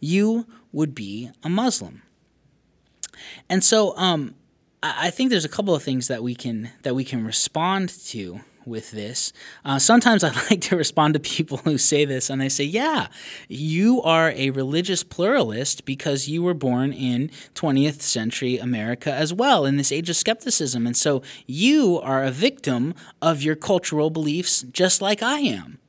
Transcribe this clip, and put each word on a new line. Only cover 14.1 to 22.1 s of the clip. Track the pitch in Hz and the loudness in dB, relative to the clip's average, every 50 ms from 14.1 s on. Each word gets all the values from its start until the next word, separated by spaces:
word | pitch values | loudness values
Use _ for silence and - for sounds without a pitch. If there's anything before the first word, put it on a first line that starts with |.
| 165 165 160 160 | 4 4 4 2
a | 127 120 135 139 | 0 0 -2 -2
religious | 135 135 135 131 147 165 180 190 185 175 | -2 -2 -4 -2 -2 -2 -2 -2 -4 -4
pluralist | - - - - 175 208 269 277 175 113 104 113 139 143 - - - | -4 -6 -4 -2 0 2 2 2 0 0 -2 -4 -4 -4 -4 -6 -6
because | - 135 135 - 156 139 135 135 143 | -8 -8 -6 -2 -2 -2 -2 -2 -4
you | 151 170 | -4 -2
were | 175 180 175 | -2 -2 -2
born | 147 139 127 123 123 131 139 | -2 -2 0 0 0 0 -2
in | 139 - 135 127 123 120 139 156 - - - - _ | -2 -2 -2 -2 -2 -2 -4 -4 -8 -14 -20 -16 _
twentieth | - - 156 135 135 143 151 147 147 | -4 -2 0 2 2 2 2 0 -4
century | - - - 123 110 113 - - 135 123 127 - | -4 -4 -2 -2 -2 -4 -4 -4 -2 -2 -4 -2
America | 110 123 123 110 107 113 123 - - 156 | -2 -4 -4 -2 -2 -4 -6 -4 -4 -4
as | 139 135 156 151 | -2 -2 -2 -2
well, | 175 190 240 285 254 185 143 | 0 0 2 4 4 4 4
in | 135 139 | 2 2
this | 143 139 - | 2 0 0
age | 143 151 170 170 | -2 -2 -2 -2
of | 170 | -2
skepticism. | - - - 226 226 - 165 - - 160 131 123 120 117 | 0 0 0 0 -2 -2 -2 -2 0 0 -2 -2 -2 -2
And | 120 120 | 0 0
so | - - 156 143 127 - - - - - | 2 2 2 2 0 -2 -8 -20 -20 -12
you | - 127 151 202 254 294 311 277 190 175 160 | -10 -2 2 4 6 6 6 6 4 4 2
are | - 135 | 0 0